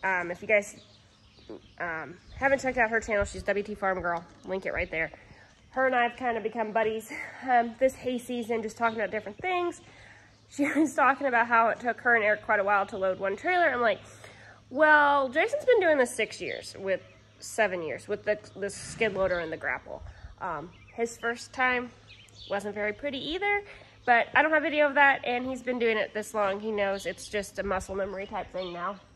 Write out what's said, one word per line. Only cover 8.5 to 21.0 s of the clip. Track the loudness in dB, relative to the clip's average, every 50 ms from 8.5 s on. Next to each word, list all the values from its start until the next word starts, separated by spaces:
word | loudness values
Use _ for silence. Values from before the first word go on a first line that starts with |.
| -2 -2 -2
just | -4 -4 0
talking | -2 0 0 0
about | -4 -2
different | -4 -6 -6 -6 -12 _
things. | -4 -2 0 0 0 -2 -4 -8 -16 -20 -20 -20 -20 -20 -20 -20 -20 -20 _ _ _ _
She | -4 -2 -2
<laughs> | 0 2
was | 2 2 2 4
talking | 4 4 4 4 2 0 0
about | 2 2 2
how | 4 4 4 4 4
it | 2 0
took | -2 -4 -4 0
her | 2 4 4
and | 4 6
Eric | 4 2 0
quite | 2 0 2 2
a | 4
while | 2 2 2 2 0
to | -4 -2
load | -2 -2 -2 0
one | -2 -4 -4
trailer. | -2 -2 0 2 4 4 2
I'm | 2 2
like, | 2 2 2 0 -4 -20 -20 -20 -20 -20 -20 -20 -20 -20 -20 -20 _ _
"Well, | 2 4 6 8 8 8 8 6 4 4 2 2
Jason's | 2 2 2 2 0 -2 4
been | 6 6 6
doing | 8 6 6 6
this | 4 2 2
six | -2 -4 -4 -4 -10
years, | -8 -6 -6 -8 -10 -12 -14 -8
with | -4 -2 -2 -2 -4 -12 -20 -20 _ _ _ _
seven | -16 -12 0 0 0 0 0 -2 -4
years, | -4 -6 -8 -6 -6
with | -6 -4 0
the, | -2 -2 -2 -4 -16 -10
the | -8 -8 -6
skid | -6 -8 -12 -14 -4 -2 -2 0 2
loader | 0 0 0 0 -2
and | -2 -4
the | -6 -6
grapple." | -4 -4 -6 -6 -6 -12 -14 -14 -14 -16 -18 -18 -18 -20 -14 -10
Um, | -8 -6 -6 -8 -8 -12 -16 -20 -20 -20 -6
his | -4